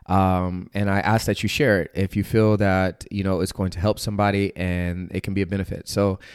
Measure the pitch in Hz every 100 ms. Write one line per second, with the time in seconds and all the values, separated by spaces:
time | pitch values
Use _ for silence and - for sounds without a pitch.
0 | - 95 95 92 90 90 92 101 101 98
1 | 92 110 - 101 104 - 139 98 80 -
2 | 95 104 95 110 107 104 101 95 92 -
3 | - 101 95 90 92 - 92 90 107 104
4 | - 101 104 98 98 - 90 90 87 87
5 | 90 95 - 98 90 98 92 90 - 104
6 | 101 95 -